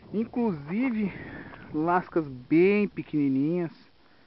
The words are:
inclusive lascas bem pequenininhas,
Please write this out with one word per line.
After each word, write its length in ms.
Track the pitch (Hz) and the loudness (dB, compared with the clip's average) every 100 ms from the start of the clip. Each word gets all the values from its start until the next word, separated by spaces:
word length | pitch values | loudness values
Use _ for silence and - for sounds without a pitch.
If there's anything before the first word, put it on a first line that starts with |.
| - | -8
inclusive 1000 | 196 226 247 226 156 143 202 262 220 196 - - - - - - | -6 -4 -2 -2 -2 -4 -2 0 0 -2 -4 -12 -14 -14 -16 -8
lascas 560 | 151 165 180 - 175 147 | -2 0 0 0 -2 -2
bem 600 | 127 123 160 190 208 202 | -6 2 6 6 6 2
pequenininhas, 840 | 170 143 151 143 135 147 180 165 - - _ - _ | -4 -4 0 2 2 2 0 -2 -8 -20 _ -20 _